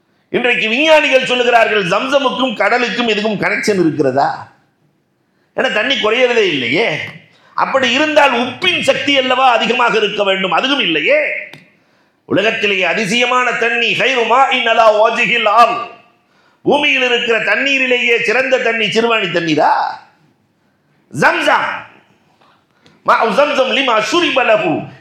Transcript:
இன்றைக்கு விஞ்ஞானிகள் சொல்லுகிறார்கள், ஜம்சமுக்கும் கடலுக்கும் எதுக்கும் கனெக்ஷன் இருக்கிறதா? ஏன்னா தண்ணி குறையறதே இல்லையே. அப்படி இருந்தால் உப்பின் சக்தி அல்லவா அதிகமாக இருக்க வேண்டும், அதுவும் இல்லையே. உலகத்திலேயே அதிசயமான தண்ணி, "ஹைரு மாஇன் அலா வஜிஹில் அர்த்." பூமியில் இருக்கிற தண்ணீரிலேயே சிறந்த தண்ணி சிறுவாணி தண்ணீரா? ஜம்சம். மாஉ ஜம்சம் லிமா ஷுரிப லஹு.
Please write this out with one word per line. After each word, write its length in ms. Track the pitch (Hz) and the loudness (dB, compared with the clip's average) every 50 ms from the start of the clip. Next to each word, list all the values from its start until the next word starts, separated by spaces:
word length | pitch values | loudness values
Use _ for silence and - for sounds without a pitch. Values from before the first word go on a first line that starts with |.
| _ _ _ _ _ _ | _ _ _ _ _ _
இன்றைக்கு 400 | - 208 247 247 240 196 208 220 | -4 -2 0 0 0 0 -2 -2
விஞ்ஞானிகள் 540 | 226 254 302 320 311 302 302 277 262 262 220 | 0 0 2 4 4 4 4 4 2 0 0
சொல்லுகிறார்கள், 640 | - 247 247 240 247 240 226 226 220 214 214 190 | 0 -2 0 2 2 4 4 4 2 2 0 0
ஜம்சமுக்கும் 680 | 165 185 214 254 262 285 277 269 254 202 - 254 262 208 | 0 0 -2 0 0 0 0 0 0 -2 -2 -4 -4 -2
கடலுக்கும் 520 | - 202 208 233 254 247 226 190 233 240 | -2 -2 0 0 0 -2 -2 -4 -4 -2
எதுக்கும் 340 | 233 214 202 208 220 208 165 | -2 -2 -2 -2 -4 -4 -4
கனெக்ஷன் 380 | 160 180 208 214 - 214 208 190 | -4 -4 -4 -2 -2 -2 0 0
இருக்கிறதா? 720 | 175 160 143 - - 131 127 139 143 156 139 - 113 - _ _ _ _ _ _ _ _ _ _ _ _ _ _ _ _ _ _ _ _ _ | 0 0 0 0 -2 0 0 0 -2 -2 -4 -6 -12 -18 _ _ _ _ _ _ _ _ _ _ _ _ _ _ _ _ _ _ _ _ _
ஏன்னா 180 | - 240 254 208 | -4 -4 -2 -2
தண்ணி 220 | 214 220 269 269 | -2 -2 -2 -2
குறையறதே 520 | 220 196 214 220 254 254 240 233 226 208 | -2 -2 0 0 2 2 2 2 2 0
இல்லையே. 520 | 185 156 139 123 117 127 180 226 202 156 135 - - - - - _ _ _ _ _ - | 0 0 -2 -4 -2 -2 0 -2 -2 -4 -6 -8 -12 -16 -18 -20 _ _ _ _ _ -6
அப்படி 380 | - 165 190 - 269 254 240 | -4 -2 -2 0 0 0 0
இருந்தால் 420 | 240 269 311 302 294 302 294 269 247 | 0 0 0 0 2 2 2 4 2
உப்பின் 480 | 233 247 - - - 370 370 349 311 | 0 -4 -4 -6 -2 -2 0 0 0
சக்தி 360 | - 269 262 262 - 285 285 | 0 0 0 0 0 0 0
அல்லவா 340 | 269 262 254 254 247 262 262 | 0 0 0 0 2 4 4
அதிகமாக 460 | 233 220 226 208 233 247 240 233 208 | 2 2 2 0 0 0 0 0 0
இருக்க 260 | 220 208 196 165 - 202 | 0 0 -2 -2 -2 0
வேண்டும், 280 | 196 190 190 190 185 | 0 0 0 -2 -2
அதுவும் 280 | 165 269 294 269 277 269 | -2 0 0 0 -2 -2
இல்லையே. 400 | 226 175 160 151 156 202 277 302 294 - - - - - - - - _ _ _ _ _ _ _ _ _ _ _ _ | -2 -2 -2 -2 0 2 2 2 0 -2 -6 -10 -12 -14 -18 -20 -20 _ _ _ _ _ _ _ _ _ _ _ _
உலகத்திலேயே 580 | - - 170 196 220 220 - 208 202 202 190 180 | -2 -2 0 0 0 -2 -2 -2 -2 0 0 0
அதிசயமான 680 | 165 175 190 220 170 220 240 247 240 247 254 247 240 | -2 -2 -2 -2 -2 0 0 0 0 0 0 0 0
தண்ணி, 420 | 226 - 226 233 240 233 233 214 185 | -2 -2 -2 -2 -2 -2 -2 -2 -2
"ஹைரு 320 | 156 196 247 262 240 226 | 0 -2 0 0 0 0
மாஇன் 400 | 220 226 262 269 247 254 254 233 | 2 2 2 2 2 0 0 0
அலா 440 | 233 226 233 226 220 214 208 214 233 | 2 2 4 4 4 4 4 2 2
வஜிஹில் 340 | 277 240 240 190 240 233 226 | 2 0 -2 0 0 0 0
அர்த்." 520 | 208 208 233 240 - - - - - - - _ _ _ _ _ _ _ _ _ _ _ _ - | 2 4 4 4 4 2 -2 -8 -10 -14 -20 _ _ _ _ _ _ _ _ _ _ _ _ 0
பூமியில் 380 | - 254 294 302 294 269 262 | 0 2 2 2 0 0 0
இருக்கிற 380 | 254 247 240 240 240 233 226 214 | 0 0 0 0 0 0 -2 0
தண்ணீரிலேயே 840 | - 202 208 233 262 277 277 262 262 254 247 240 233 233 233 226 185 | 0 0 -2 0 0 0 0 0 0 0 0 0 0 0 0 0 0
சிறந்த 360 | 202 220 247 262 269 262 240 | 0 0 0 0 0 0 0
தண்ணி 260 | 208 226 220 226 220 | 0 -2 -2 -2 -4
சிறுவாணி 460 | 196 151 220 226 233 226 220 202 175 | -2 -2 0 0 0 0 -2 -2 -2
தண்ணீரா? 400 | 156 175 165 165 151 143 165 - - - 240 - - - - - _ _ _ _ _ _ _ _ _ _ _ _ _ _ _ _ _ _ _ _ | -4 -4 -2 -2 0 2 2 2 0 0 -2 -4 -8 -10 -16 -20 _ _ _ _ _ _ _ _ _ _ _ _ _ _ _ _ _ _ _ _
ஜம்சம். 720 | - 139 220 294 339 339 294 294 262 220 - - - - - - - _ _ _ _ _ _ _ _ _ _ _ _ _ _ _ _ _ _ _ _ _ - | -4 0 0 0 0 0 0 0 0 0 0 -4 -8 -10 -14 -18 -20 _ _ _ _ _ _ _ _ _ _ _ _ _ _ _ _ _ _ _ _ _ 0
மாஉ 300 | - 233 233 226 226 190 | 0 2 2 2 0 2
ஜம்சம் 400 | 226 294 294 277 269 254 - 214 | 2 2 2 2 0 0 0 0
லிமா 260 | 254 269 254 226 214 208 214 | -2 0 0 0 0 0 0
ஷுரிப 240 | 277 349 339 294 262 | 0 0 0 0 0
லஹு. 520 | 262 240 233 220 208 190 175 147 143 - - - - | 0 2 2 2 2 0 -2 -4 -4 -6 -10 -14 -8